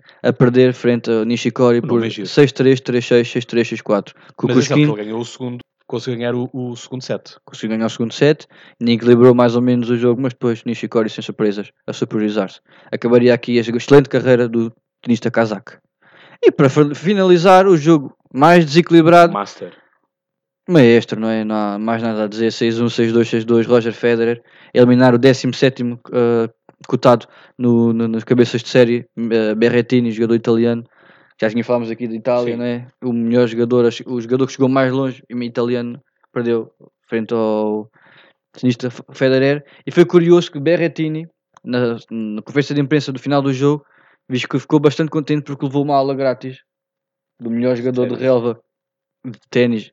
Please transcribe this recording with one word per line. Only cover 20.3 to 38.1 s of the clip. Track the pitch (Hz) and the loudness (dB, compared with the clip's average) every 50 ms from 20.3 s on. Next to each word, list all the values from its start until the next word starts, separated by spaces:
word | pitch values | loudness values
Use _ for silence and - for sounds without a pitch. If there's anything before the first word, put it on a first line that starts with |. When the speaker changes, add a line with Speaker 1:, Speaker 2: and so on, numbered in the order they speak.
| _ _ _ _ _ _ _ - | _ _ _ _ _ _ _ 0
Speaker 1:
maestro, | 180 165 127 117 117 117 107 - - 107 | 4 6 6 6 6 4 2 0 -6 -6
não | 110 113 | -4 -4
é? | 110 110 110 | -4 -4 -4
Não | 107 110 | -4 -4
há | 107 104 104 101 101 | -4 -4 -4 -6 -6
mais | 107 113 117 113 113 | -4 -4 -4 -4 -4
nada | 117 110 107 107 | -4 -4 -4 -6
a | 104 | -6
dizer. | 101 110 113 113 104 | -4 -4 -4 -4 -2
Seis | - 120 117 113 113 | -2 -2 -2 -2 -2
um, | 120 117 | -2 -2
seis | 110 - 117 113 113 | -2 0 -2 0 2
dois, | 117 117 113 | 2 0 0
seis | - 117 110 | -2 -4 -2
dois, | 113 117 117 113 | 0 0 0 2
Roger | 110 123 120 110 117 104 | 2 2 0 0 -2 -4
Federer. | - - 120 120 113 117 113 120 120 - _ _ _ _ _ - | -4 -2 -2 0 0 0 -2 -2 -4 -8 _ _ _ _ _ 2
Eliminar | 120 123 123 123 123 127 127 120 | 4 4 6 6 4 4 4 4
o | 120 | 4
décimo | 131 135 127 123 - 131 117 | 4 4 2 2 -2 -6 -2
sétimo, | - - 135 127 - 123 120 120 117 _ - - | 0 0 0 0 -2 -6 -8 -8 -12 _ -8 -4
eh, | 123 120 117 117 117 113 110 - _ _ _ _ _ - - | -2 0 0 0 0 -2 -4 -8 _ _ _ _ _ -8 -6
cotado | - 127 - 131 123 113 - - _ _ - _ _ - | -4 2 4 4 4 4 2 -6 _ _ -20 _ _ -4
no, | 123 123 120 117 117 117 113 | -2 0 2 2 2 0 0
no, | 113 117 113 | -2 -2 -4
nas | 113 113 104 | -4 -6 -4
cabeças | - 127 123 123 117 - 120 117 | 0 2 2 2 2 0 -4 -6
de | - | 0
série, | - 131 123 117 120 120 120 - _ | 2 4 4 4 2 -2 -4 -8 _
eh, | - 117 113 110 113 110 107 107 | -10 -6 -2 -2 0 0 -2 0
Berrettini, | 110 113 117 117 120 117 - 131 123 120 117 | 0 0 2 2 0 0 0 0 0 0 0
jogador | 110 107 117 110 117 | -2 -2 -2 0 0
italiano. | 117 117 120 117 113 117 117 117 117 117 - _ _ _ _ _ _ _ _ _ _ | 0 0 0 0 0 0 0 -2 -4 -8 -12 _ _ _ _ _ _ _ _ _ _
Já | - 110 | -4 -4
tinha | 107 120 113 | -2 -4 -2
falámos | 113 123 120 117 113 | -2 -2 -2 -2 -6
aqui | 113 113 123 113 | -8 -8 -8 -10
de | 113 | -10
Itália, | 113 113 131 123 123 123 120 117 | -8 -4 -4 -2 -2 -2 -4 -6
Speaker 2:
Sim. | 117 | -6
Speaker 1:
não | 120 | -6
é? | 123 120 120 123 123 _ _ - | -6 -8 -8 -10 -14 _ _ -8
O | 127 117 | -6 -4
melhor | 117 117 117 117 123 123 | -2 -2 0 2 2 0
jogador, | 117 110 113 120 117 123 123 120 117 110 - - | 0 0 -2 -2 0 2 2 2 0 0 -4 -8
o | - 127 120 | -10 -8 -8
jogador | 113 113 131 135 135 | -6 -4 -2 -2 -2
que | 127 - | -4 -2
chegou | - 135 127 | -2 -2 0
mais | 131 135 135 127 127 | 0 0 0 0 -2
longe, | 135 135 131 123 - _ _ 117 | -4 -4 -6 -8 -10 _ _ -12
um | 123 123 | -10 -10
italiano, | 120 120 127 120 120 123 123 120 120 120 - _ _ _ _ _ _ _ | -8 -6 -6 -4 -4 -4 -6 -6 -8 -12 -16 _ _ _ _ _ _ _
perdeu | 131 120 117 117 113 110 - _ _ _ _ _ _ _ _ | -6 -4 -2 -2 -2 -4 -8 _ _ _ _ _ _ _ _
frente | - 113 110 107 120 | -8 -6 -6 -4 -4
ao | 113 113 110 107 107 107 107 107 107 107 117 _ _ _ _ | -2 -2 -2 -2 -2 -2 -4 -4 -6 -8 -12 _ _ _ _